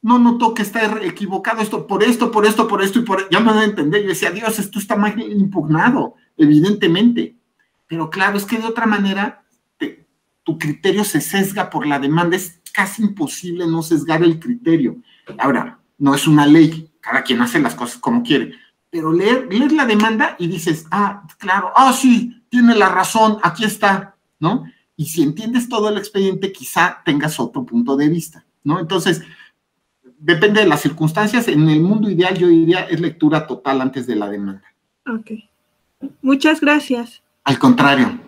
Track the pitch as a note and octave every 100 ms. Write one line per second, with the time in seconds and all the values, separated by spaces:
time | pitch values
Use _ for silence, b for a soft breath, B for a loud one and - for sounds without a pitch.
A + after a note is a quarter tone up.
0 | A3 A#3+ A#3+ A#3 B3 A3+ G3+ A#3 A3 A3
1 | F#3 - G3 F#3 G#3 A3+ G#3+ - - G3
2 | B3 A#3+ A#3 A3 G#3+ G#3+ - G3 G3 A#3+
3 | A#3+ F#3+ - G3 A3+ G#3+ G#3+ G#3 D3 G#3
4 | G3+ F3+ F3 F3+ A3+ G#3+ G3 G#3 - G3+
5 | G#3 G3 G#3+ G#3 F#3+ F#3 D3+ D#3 G#3+ C4
6 | - b b - D3+ D3+ F#3 G3+ F3+ E3+
7 | A#3+ A#3 - _ _ _ _ _ _ E3
8 | D#3+ F#3+ F#3+ G3+ G3+ A#3 A3+ A#3 A#3 G#3
9 | G3 F#3+ G3+ - _ _ _ _ - -
10 | _ _ _ _ - D#3+ D3+ D3 F#3+ F#3+
11 | G3+ D#3 - G3 G3 G3+ F3 D3+ D3 C#3+
12 | C#3 D#3+ F3 F#3+ - - - - G3 -
13 | G#3 G3+ C#3+ - F3+ E3+ E3+ E3 D#3+ E3
14 | C#3 D#3+ E3+ D#3+ - - E3 E3 B2 -
15 | b b - G#2 C3 B2+ - - _ _
16 | C#3 C#3+ E3 D3+ C#3+ D#3 D#3 D#3+ - _
17 | - B2+ - A3+ A#3+ D#3+ B2+ - A#2+ -
18 | - A#2+ - C#3+ - B B _ _ E3+
19 | D#3+ E3+ G3+ B3+ B3 G3+ C#4 D#4 B3 G#3
20 | A3 A3 D4+ - F3 F3 E3 D#3 - F#3+
21 | G3+ - - _ G3 F#3+ F#3+ - C4+ B3
22 | C4 A#3 - - _ B3 A#3+ A3+ F#3+ F3+
23 | F#3 A3+ A3 G#3+ E3+ D#3+ G#3+ G3 G3+ F#3+
24 | - _ _ _ D#3+ A#3+ B B B -
25 | D#3 E3+ D3 D3+ A3 B3 A#3 A3+ G#3+ G#3
26 | G3+ G3 G3 F#3+ G3 - - F3+ F3 -
27 | - D3 D3 D#3 A#2 - A#2+ A#2 A#2+ C#3
28 | D3+ E3+ - - _ _ C#3+ E3+ E3 F#3+
29 | F#3 E3 B B B _ _ _ _ _
30 | _ _ D3+ E3 G#3 G#3 G3 D3+ D3+ -
31 | D#3 F3+ G#3+ A#3 A3+ D3+ D#3 D#3 E3+ A3
32 | G#3+ E3+ F#3 F#3+ F3 E3 E3 F#3 - D#3+
33 | E3+ D#3 D3+ D#3 - B2 C#3 C3+ C3 C3+
34 | A#2+ G#2+ G#2 G2+ G2+ G3 _ _ _ _
35 | - A3+ - A3 _ _ _ _ _ _
36 | C#4 _ C4 C#4 D#4 D#4 D4 D4 D4 A#3+
37 | A#3 - _ _ - - C3 A#3 C#3+ C3+
38 | A#2+ -